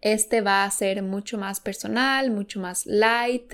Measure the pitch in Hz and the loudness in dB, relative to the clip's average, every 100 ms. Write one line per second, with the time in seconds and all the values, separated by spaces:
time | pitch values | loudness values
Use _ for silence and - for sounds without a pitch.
0 | 214 220 - 226 202 196 202 - 196 196 | 2 2 2 2 4 2 2 0 0 0
1 | 190 196 202 220 196 196 - 196 202 220 | -2 -4 -6 -6 -6 -6 -6 -6 -4 0
2 | 262 269 269 214 202 202 180 180 - 208 | 2 2 0 -2 -4 -6 -6 -6 -2 2
3 | 220 233 240 247 240 | 4 2 0 -2 -6